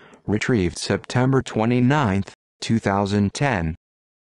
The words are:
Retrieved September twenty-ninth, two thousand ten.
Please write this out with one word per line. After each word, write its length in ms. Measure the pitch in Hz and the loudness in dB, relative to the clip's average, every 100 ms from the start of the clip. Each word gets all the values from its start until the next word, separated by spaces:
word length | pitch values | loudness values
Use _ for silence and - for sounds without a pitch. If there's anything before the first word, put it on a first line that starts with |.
| - - - | -20 -16 -4
Retrieved 500 | 107 - 120 87 - | -2 0 0 0 -2
September 640 | - 101 - 123 127 135 | -4 -4 -2 0 2 0
twenty-ninth, 880 | - - 113 123 123 151 117 98 - - _ - | 0 -2 0 2 2 2 2 0 -4 -10 _ -14
two 180 | - 113 | -2 0
thousand 560 | 101 98 101 104 98 | 2 0 0 0 0
ten. 400 | - 143 107 82 80 _ _ _ _ | -2 -2 -2 -4 -6 _ _ _ _